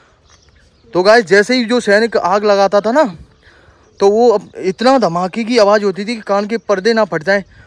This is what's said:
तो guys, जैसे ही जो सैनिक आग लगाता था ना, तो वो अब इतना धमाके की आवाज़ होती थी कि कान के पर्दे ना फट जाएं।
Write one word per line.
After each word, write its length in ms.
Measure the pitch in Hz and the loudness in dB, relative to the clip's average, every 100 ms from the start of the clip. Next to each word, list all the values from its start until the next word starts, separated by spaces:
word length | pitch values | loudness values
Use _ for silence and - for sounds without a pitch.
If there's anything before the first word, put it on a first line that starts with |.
| _ _ _ _ _ _ _ _ _ | _ _ _ _ _ _ _ _ _
तो 100 | 127 | 0
guys, 220 | 196 240 165 | 4 4 4
जैसे 300 | 202 208 254 | 2 2 -2
ही 100 | 220 | 0
जो 140 | 247 | -2
सैनिक 380 | 208 202 226 202 | 0 0 0 -2
आग 280 | 175 208 208 | -2 -2 0
लगाता 360 | 196 196 202 | 0 0 0
था 100 | 214 | 0
ना, 260 | 277 254 160 - _ _ _ _ _ _ - | 0 -2 -4 -20 _ _ _ _ _ _ -2
तो 100 | 196 | 0
वो 200 | 214 240 | 4 2
अब 220 | 202 170 - | 2 -4 -8
इतना 400 | 175 - 240 269 | -8 -2 0 2
धमाके 460 | 190 170 180 226 | 0 -2 -6 -6
की 140 | 220 247 | -2 2
आवाज़ 260 | 202 214 | 4 2
होती 220 | 202 185 208 | 0 -6 -8
थी 100 | 226 | -10
कि 60 | |
कान 260 | 208 202 208 | -4 -4 -4
के 100 | 226 | -6
पर्दे 360 | - 190 208 | -4 -2 0
ना 120 | 226 208 | -2 -2
फट 180 | 165 | -4
जाएं। 200 | 165 202 - - | -2 -2 -4 -18